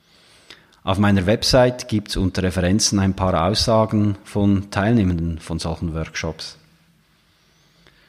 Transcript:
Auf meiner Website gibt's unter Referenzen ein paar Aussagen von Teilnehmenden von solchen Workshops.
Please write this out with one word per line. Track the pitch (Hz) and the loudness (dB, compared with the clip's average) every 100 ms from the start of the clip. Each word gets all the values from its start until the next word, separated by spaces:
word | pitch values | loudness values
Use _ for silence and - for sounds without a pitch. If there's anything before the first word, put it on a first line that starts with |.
| _ _ _ _ - - _ _ | _ _ _ _ -20 -20 _ _
Auf | - 95 | -4 0
meiner | 104 98 90 | 2 2 2
Website | 117 - 135 123 123 - | 0 2 4 4 0 -4
gibt's | 107 - - | -4 -4 -2
unter | 92 95 | -2 0
Referenzen | 92 90 87 101 - 101 | -2 0 2 2 2 2
ein | 95 95 | 0 0
paar | 95 87 85 | 0 0 0
Aussagen | 110 - 110 110 107 104 101 | 0 2 2 2 2 0 -2
von | - 104 101 98 98 | -6 0 2 2 0
Teilnehmenden | 104 101 120 92 87 85 80 | -2 2 2 2 0 -2 -6
von | - 85 | -8 -8
solchen | 85 82 87 | -6 -6 -6
Workshops. | 80 78 - 80 78 - - _ _ _ _ _ _ _ _ _ _ _ _ - _ | -6 -8 -8 -8 -8 -14 -18 _ _ _ _ _ _ _ _ _ _ _ _ -20 _